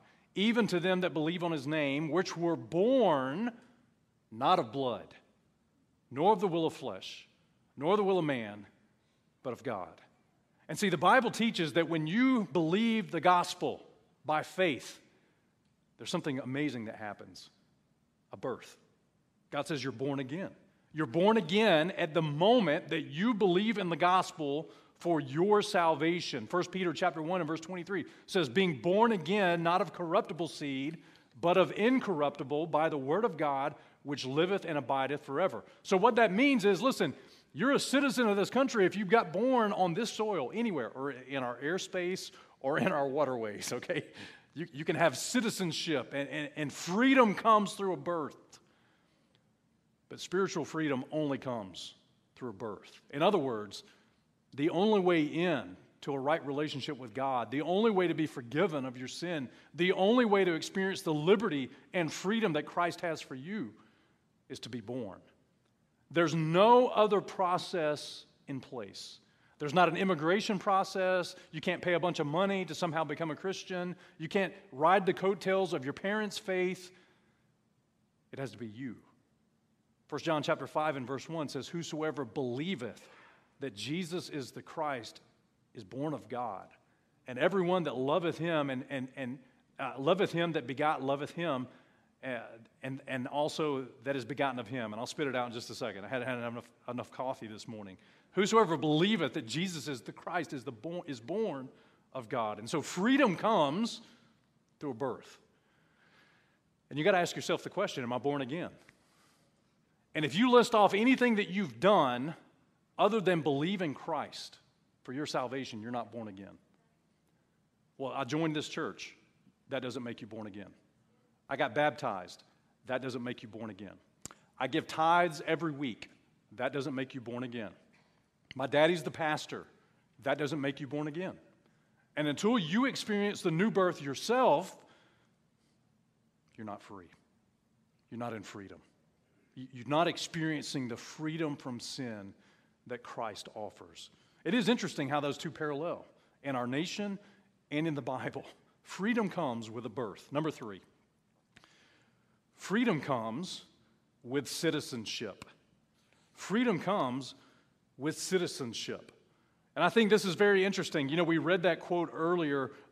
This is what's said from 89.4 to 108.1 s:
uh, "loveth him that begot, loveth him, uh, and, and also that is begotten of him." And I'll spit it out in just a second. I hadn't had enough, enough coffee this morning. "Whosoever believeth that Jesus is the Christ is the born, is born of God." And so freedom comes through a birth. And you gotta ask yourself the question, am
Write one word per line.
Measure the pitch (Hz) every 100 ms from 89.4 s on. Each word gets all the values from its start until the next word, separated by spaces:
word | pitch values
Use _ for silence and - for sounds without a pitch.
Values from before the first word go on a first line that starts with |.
| - _ _ -
uh, | 135 123
"loveth | 143 185 170
him | 160 170
that | 156 123
begot, | 135 151 143
loveth | 135 139 143
him, | 165 170 127 123 - _ _ _ _
uh, | 131 120 110 117 113 _
and, | 131 135 -
and | 131 131
also | 143 151 - 156 135 123 -
that | 127 139
is |
begotten | 113 135 139 123
of | 117
him." | 131 110
And | 104
I'll | 127
spit | - 143
it | 127
out | 120
in |
just | 117 -
a |
second. | 110 131 - -
I |
hadn't | 131 123
had | 123
enough, | 117 120 - _ -
enough | 120 107
coffee | - 131 131 110
this | 104 -
morning. | 110 98 92 _ _ _
"Whosoever | 180 196 226 185 156
believeth | 151 151 202 220 139
that | 160 117
Jesus | 139 190 165 135
is | 123
the | -
Christ | - - 175 147
is | 143
the | 131
born, | 113 160 175 156
is | 123
born | 117 202 214 135 131 - _ _ _
of | 131 113
God." | 131 107 104
And | 117
so | 160
freedom | 135 180 220 269 247 165
comes | 208 208 139 175 226 - - - _ _ _ _ _ -
through | 147
a |
birth. | 117 135 80 - - _ _ _ _ _ _ _ _ _ _ _ _ _ _ -
And | 135
you |
gotta | 175 185
ask | 165 147
yourself | - 165
the | 135
question, | - 196 143
am | 120